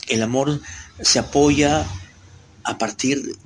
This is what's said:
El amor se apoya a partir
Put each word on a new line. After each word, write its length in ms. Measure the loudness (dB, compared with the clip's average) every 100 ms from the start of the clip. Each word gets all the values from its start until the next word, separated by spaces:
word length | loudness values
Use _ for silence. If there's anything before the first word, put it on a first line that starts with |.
| -4
El 140 | -2
amor 380 | 0 0 0 -2 -6 -16 -18 -6
se 180 | 0 0
apoya 680 | 2 4 4 6 4 2 0 -6 -14 -20 -20 -20 -20 -12
a 140 | -8 -4
partir 580 | -4 -2 -2 -2 -4 -10